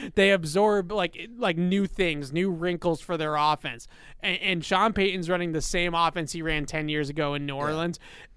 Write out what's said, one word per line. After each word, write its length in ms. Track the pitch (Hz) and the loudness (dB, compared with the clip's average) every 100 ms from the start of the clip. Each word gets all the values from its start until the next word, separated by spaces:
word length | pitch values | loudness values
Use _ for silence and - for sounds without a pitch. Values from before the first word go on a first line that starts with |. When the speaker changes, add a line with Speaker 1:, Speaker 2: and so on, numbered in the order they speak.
| 277 - | -4 4
Speaker 1:
They 160 | 196 | 6
absorb, 580 | 196 156 175 214 208 175 | 6 2 4 4 4 0
like, 340 | 208 175 - 226 240 | -2 -2 -4 -14 -2
like, 200 | 214 165 | 0 2
new 280 | 180 196 196 | 2 2 0
things, 460 | - 175 147 135 | 0 0 0 -4
new 180 | 160 190 | -2 0
wrinkles 520 | 165 175 175 180 160 | 0 -2 0 0 -2
for 160 | - 165 | -2 -2
their 180 | 151 151 | 0 2
offense. 540 | 151 151 143 117 - - - - | 2 2 -2 -10 -14 -20 -20 -6
And, 160 | 202 180 | -2 0
and 240 | 196 175 - | 0 -2 2
Sean 280 | 190 220 | 4 4
Payton's 360 | 202 196 185 165 | 4 0 0 0
running 220 | 180 175 | 0 0
the 80 | 156 | -2
same 340 | - 180 175 | -2 0 0
offense 380 | 170 165 170 151 | 2 2 2 -4
he 100 | 170 | -4
ran 240 | 160 151 143 | -2 -2 -2
ten 220 | 156 151 | -4 -2
years 220 | 151 143 | -2 -2
ago 240 | 151 147 | -2 -2
in 120 | 143 143 | -2 -4
New 100 | 139 | -4
Speaker 2:
Yeah. 40 | |
Speaker 1:
Orleans. 380 | 147 156 170 - - - - | -2 0 -2 -4 -12 -20 -20